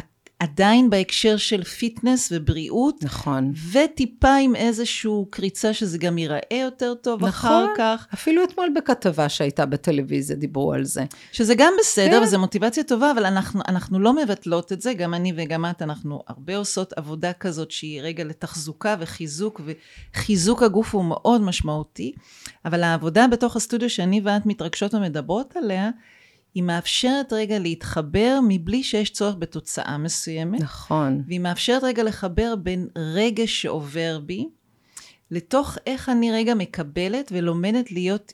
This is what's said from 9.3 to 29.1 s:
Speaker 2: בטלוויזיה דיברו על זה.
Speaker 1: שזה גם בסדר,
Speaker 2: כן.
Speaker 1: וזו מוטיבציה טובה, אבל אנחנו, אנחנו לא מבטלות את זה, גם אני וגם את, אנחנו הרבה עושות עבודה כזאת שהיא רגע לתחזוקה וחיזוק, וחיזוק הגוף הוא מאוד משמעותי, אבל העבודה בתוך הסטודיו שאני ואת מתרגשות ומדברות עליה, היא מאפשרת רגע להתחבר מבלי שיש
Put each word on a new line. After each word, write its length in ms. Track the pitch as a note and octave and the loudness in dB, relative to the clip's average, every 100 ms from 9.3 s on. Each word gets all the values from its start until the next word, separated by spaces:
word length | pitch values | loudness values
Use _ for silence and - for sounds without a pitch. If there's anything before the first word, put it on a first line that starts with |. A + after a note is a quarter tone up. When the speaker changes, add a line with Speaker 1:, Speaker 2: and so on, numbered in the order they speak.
| - C#3+ D3+ C#3 | 0 -2 0 0
Speaker 2:
בטלוויזיה 680 | C#3+ - C#3+ C3+ C#3+ C#3+ D3 | 0 0 0 0 -2 -2 -4
דיברו 360 | D3 D3 D3 | -4 -2 0
על 120 | C3+ | 0
זה. 200 | C3+ C#3+ C3+ - - | -2 -4 -6 -8 -16
Speaker 1:
שזה 220 | - A3 | -2 4
גם 180 | A#3 D#4 F#4+ | 8 8 6
בסדר, 300 | G#3+ G#3 F#3+ A#3 | 2 4 6 6
Speaker 2:
כן. 20 | |
Speaker 1:
וזו 160 | A3 F#3+ | 6 4
מוטיבציה 440 | F#3 G3+ A3 D#4 | 2 2 0 0
טובה, 260 | - A#3 C#4+ | 0 2 4
אבל 160 | A#3 F#3+ | 4 2
אנחנו, 340 | F#3+ F#3+ G3+ - | 0 0 -4 -2
אנחנו 300 | F3+ - F#3 | -2 0 2
לא 180 | G#3+ D4 | 4 4
מבטלות 500 | B3 G3 E3+ E3+ E3+ | 0 -2 -2 -2 -2
את 80 | F#3 | -6
זה, 120 | B3+ | -4
גם 200 | G3+ F3 | -4 -2
אני 180 | E3+ F3+ E3 | -2 -2 -2
וגם 280 | D#3 D#3+ E3+ | -4 -2 -2
את, 160 | E3+ | -4
אנחנו 400 | D#3 D3+ D3 C#3+ - | -6 -6 -8 -10 -12
הרבה 280 | A#2+ D3+ G3 | -16 -8 -6
עושות 360 | G3+ G3 F#3+ - | -4 -4 -6 -8
עבודה 360 | D3 D#3 F3 | -10 -6 -6
כזאת 380 | F3 F#3+ D#3+ D#3 | -4 -6 -6 -8
שהיא 300 | - D#3 D3 | -8 -10 -8
רגע 220 | D#3 D#3+ | -8 -8
לתחזוקה 720 | D#3 D#3 - E3 D3+ - G#3+ G#3 | -10 -10 -10 -10 -10 -6 -4 -4
וחיזוק, 600 | D#3+ - D#3 D3+ G#3+ G#3+ | -6 -10 -10 -6 -6 -6
וחיזוק 1000 | D3+ D#3+ - - - - - G3 F3+ A#3+ | -12 -14 -16 -20 -12 -8 0 2 2 4
הגוף 320 | A#3 F#3+ A3 | 4 4 0
הוא 100 | G3+ | -2
מאוד 360 | E3+ - - A#3 | -2 0 2 4
משמעותי, 720 | G3 - D3+ D3+ D3+ - A#3 - _ - - - | 2 -2 -4 -4 -6 -8 -10 -10 _ -20 -20 -10
אבל 180 | E3+ E3+ | -2 0
העבודה 440 | E3+ E3 D#3+ F3 B3 | 2 0 2 4 6
בתוך 280 | A#3 A#3+ A#3 | 4 0 -2
הסטודיו 340 | - A#3+ A#3+ | -2 -2 -2
שאני 300 | - F#3 G#3 | -2 0 2
ואת 220 | G3+ G#3 G#3 | 2 0 0
מתרגשות 480 | G3+ D#3+ - G#3 | -2 -4 -4 -2
ומדברות 600 | A3 F#3 D3+ D3+ G3+ C#4 F4+ | 0 -2 -4 -2 -4 -4 -6
עליה, 340 | A3 F#3 G#3 A#3 _ _ _ _ _ | -4 -2 -2 -4 _ _ _ _ _
היא 80 | F#3 | -4
מאפשרת 680 | F3 E3+ - - B3 C#4 C4+ | -2 -2 -2 0 0 0 0
רגע 260 | A3 G#3+ G#3+ | -2 0 -2
להתחבר 800 | E3+ E3 - E3 D3 F#3+ A#3 C#4 A#3 | -2 -4 -4 -4 -2 2 4 4 4
מבלי 340 | F#3+ E3 B3 | 2 0 -2
שיש 280 | C4 G#3+ G3+ | 0 -2 -2